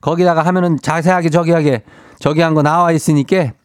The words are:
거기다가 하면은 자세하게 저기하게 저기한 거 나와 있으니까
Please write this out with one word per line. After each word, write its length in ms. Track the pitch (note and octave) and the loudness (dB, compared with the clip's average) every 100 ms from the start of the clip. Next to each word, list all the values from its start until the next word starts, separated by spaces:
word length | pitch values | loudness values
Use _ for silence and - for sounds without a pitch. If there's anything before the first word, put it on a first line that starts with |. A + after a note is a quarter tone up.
거기다가 400 | - E3+ F3+ E3 D#3+ | -4 0 0 2 0
하면은 300 | F3+ F3+ D3+ | 0 0 -2
자세하게 480 | - D#3+ E3 F#3 E3 | -2 -2 0 0 0
저기하게 540 | D#3 E3 E3+ D3 B2 - - - - | 0 0 0 0 -2 -6 -20 -20 -6
저기한 360 | C#3 D#3 E3 D#3 | -4 0 0 2
거 80 | |
나와 280 | D3 E3 F3 | 2 2 0
있으니까 600 | E3 - D3+ C3+ F#3+ C#3+ - | 0 0 0 0 -2 -2 -6